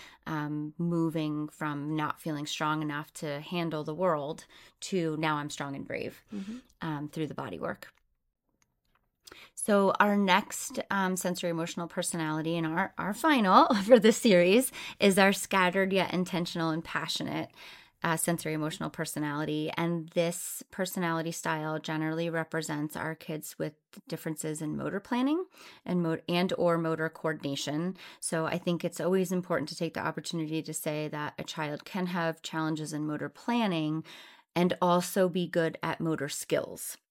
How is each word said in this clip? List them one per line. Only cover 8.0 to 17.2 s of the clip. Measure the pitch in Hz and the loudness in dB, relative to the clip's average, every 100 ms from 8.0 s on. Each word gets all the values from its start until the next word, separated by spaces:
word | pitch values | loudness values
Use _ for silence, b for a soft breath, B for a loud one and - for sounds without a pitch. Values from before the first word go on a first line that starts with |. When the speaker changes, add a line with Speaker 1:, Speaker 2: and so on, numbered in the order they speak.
| _ _ _ _ _ _ _ _ _ _ _ _ - B B - | _ _ _ _ _ _ _ _ _ _ _ _ -20 B B -8
Speaker 1:
So | - 202 190 - | 2 4 4 4
our | 208 202 | 4 4
next, | 196 185 - - - 254 - | 6 4 2 -10 -8 -8 -2
um, | 196 185 180 | 0 0 0
sensory | 185 175 175 | -2 -2 -2
emotional | 165 165 - 170 | -2 -4 -6 -6
personality | - 170 170 156 156 160 170 | -4 -4 -2 -2 -2 -2 0
and | 160 | 0
our, | 165 190 - | 0 -2 -2
our | 170 | -4
final | 208 320 277 190 214 330 214 | 0 4 4 8 8 8 4
<laughs> | 196 | 8
for | 247 | 10
this | 214 214 | 10 6
series | 233 180 175 220 262 B B B | 6 8 8 6 4 B B B
is | 202 190 | 6 8
our | 196 | 6
scattered | 196 - 196 180 190 190 | 4 0 4 4 4 2
yet | 190 175 | 2 2
intentional | 180 180 170 175 175 165 | 0 0 0 -2 0 0
and | 160 | -2
passionate, | - 156 156 - | -4 -6 -4 -4